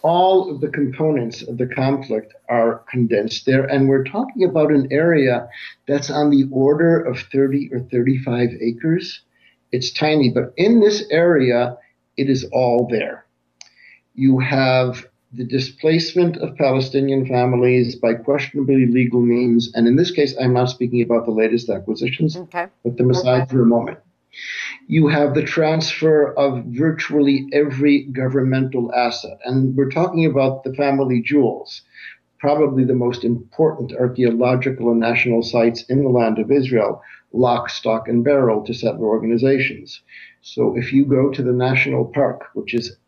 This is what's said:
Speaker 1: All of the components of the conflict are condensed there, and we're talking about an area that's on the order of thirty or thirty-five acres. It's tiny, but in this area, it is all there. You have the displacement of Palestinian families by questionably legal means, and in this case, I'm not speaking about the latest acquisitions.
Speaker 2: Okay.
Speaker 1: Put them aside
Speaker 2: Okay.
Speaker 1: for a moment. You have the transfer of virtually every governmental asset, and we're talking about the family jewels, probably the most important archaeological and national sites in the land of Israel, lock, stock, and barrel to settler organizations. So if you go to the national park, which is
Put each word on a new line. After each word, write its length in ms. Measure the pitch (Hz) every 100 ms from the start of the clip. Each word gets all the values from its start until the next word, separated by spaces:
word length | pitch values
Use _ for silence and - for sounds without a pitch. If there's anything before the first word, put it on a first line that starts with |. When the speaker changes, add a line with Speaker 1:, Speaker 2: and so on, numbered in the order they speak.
Speaker 1:
All 460 | 160 175 185 190 185
of 120 | 143
the 80 | 147
components 720 | 147 135 127 156 147 117 -
of 140 | - 120
the 100 | 127
conflict 680 | - 131 139 135 110 - _ -
are 320 | 120 117 113 -
condensed 560 | 127 117 107 110 -
there, 200 | - 135
and 240 | 135 139 135
we're 160 | 135
talking 400 | 131 208 262 254
about 260 | 180 170 147
an 160 | 147 131
area 600 | 139 170 160 131 120 - - - - -
that's 220 | 143 139
on 200 | 147 147
the 160 | 139 135
order 480 | 127 135 151 170 165
of 180 | - 127
thirty 500 | - 139 135 139 135
or 80 | 123
thirty-five 720 | - 123 127 131 131 120 120 -
acres. 600 | 117 117 160 170 - - _ _ _ _ _
It's 180 | 127 -
tiny, 380 | - 156 156 135
but 240 | 123 123
in 240 | - 202 233
this 240 | 208 208 -
area, 680 | 156 175 156 127 120 123 123 _ _ _
it 140 | - 135
is 160 | 131 -
all 340 | 127 123 120 113
there. 360 | 110 - - _ _ _ _ - _ - _ _
You 240 | - 135 131
have 680 | 131 139 131 127 127 117 - _ _
the 120 | 127
displacement 920 | 127 131 131 - 156 165 160 180 170 160
of 200 | 151 -
Palestinian 680 | 135 131 131 139 135 135
families 680 | 127 123 127 123 123 127 117
by 180 | - 117
questionably 720 | 113 - 143 135 143 135 135
legal 360 | 127 123 120 123
means, 500 | 120 120 123 117 117
and 120 | 117 117
in 80 |
this 160 | 139 180
case, 240 | - 139 131
I'm 140 | 127
not 140 | 123 127
speaking 320 | - 120 120
about 220 | 117 117
the 60 | 117
latest 380 | 110 110 117 117
acquisitions. 680 | 98 95 110 160 131 160
Speaker 2:
Okay. 320 | 165 175 175 180 _
Speaker 1:
Put 140 | 120 120
them 140 | 123
aside 320 | 123 123 127
Speaker 2:
Okay. 80 | 131
Speaker 1:
for 100 | 131
a 40 |
moment. 340 | 113 117 - - _ _ _ - - - - - -
You 200 | 160 147
have 260 | 151 147
the 100 | 139
transfer 880 | 135 165 156 160 160 - 156 151 139 -
of 280 | 139 123
virtually 840 | 120 120 160 160 - 147 139 139 135
every 500 | 143 147 131 147 143 135
governmental 840 | 127 131 135 131 131 131 127 117
asset, 460 | 123 120 117 - -
and 280 | 123 131 131
we're 160 | 131 135
talking 360 | 160 180 165
about 400 | 160 135 135 131
the 80 | 139
family 480 | 131 139 135 127 123
jewels, 600 | 113 147 117 87 - - _ - - - _ _
probably 460 | 143 151 139 131
the 100 | 127
most 300 | 127 120 123
important 720 | 117 117 - - 156 156 127
archaeological 960 | - 123 127 120 113 123 131 135 131 117
and 80 | 117
national 440 | 117 120 123 117
sites 400 | 117 123 117 117
in 200 | - 135
the 60 | 135
land 300 | 123 113 107
of 120 | 107
Israel, 500 | 143 131 120 104 - - - _
lock, 380 | - 123 120 -
stock, 400 | - 123 110 113
and 140 | 120
barrel 400 | 131 139 123 107
to 80 | 107
settler 340 | - 113 - 110
organizations. 920 | 110 110 117 135 135 - - - - _ - - _
So 340 | - - 117
if 160 | - 123
you 140 | 135
go 240 | 139 135 139
to 120 | 143
the 120 | 127
national 520 | 123 127 131 139 127
park, 420 | 120 143 123 - -
which 200 | - -
is 240 | 117 113 -